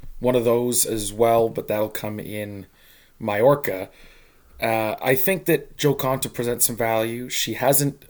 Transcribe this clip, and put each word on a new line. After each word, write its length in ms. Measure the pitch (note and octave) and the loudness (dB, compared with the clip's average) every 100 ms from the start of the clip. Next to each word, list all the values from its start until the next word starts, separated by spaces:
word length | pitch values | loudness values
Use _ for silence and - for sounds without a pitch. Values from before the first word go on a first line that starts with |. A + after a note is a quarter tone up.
| - - | -14 -4
one 160 | A#2+ | 0
of 80 | B2 | 2
those 400 | A#2 A#2+ B2 A#2+ | 2 2 0 0
as 280 | - A2+ G2+ | -2 -2 -2
well, 340 | G#2 A#2 A#2 A#2 | 2 4 4 2
but 200 | A2+ - | -2 -4
that'll 220 | G#2+ G#2+ | -2 -2
come 300 | - G#2+ G#2+ | -4 -8 -8
in 460 | G2 G#2 G#2 G2+ F#2 _ _ _ _ - | -8 -8 -10 -12 -16 _ _ _ _ -8
Majorca. 680 | A2 G#2 B2+ C#3+ - F#2 F#2+ - - - _ _ _ - | -2 4 6 6 0 -6 -8 -16 -20 -20 _ _ _ -6
Uh, 360 | A2+ A2+ A2 - | -2 0 -2 -2
I 140 | C3 | 0
think 320 | C3 - F#3 | 2 2 0
that 320 | - D#3 - - | 0 0 -2 -2
Jo 160 | D3 | 0
Konta 400 | C#3 C3 C3 A#2 | 0 -2 -2 -4
presents 320 | - A#2+ A#2+ | -4 -2 0
some 100 | - | -2
value. 540 | A2+ A2+ A2 A2+ A#2 B2 | 0 0 0 0 -4 -6
She 240 | - - | -6 -4
hasn't, 500 | A2 B2+ C#3+ C#3+ - | 0 2 4 2 -4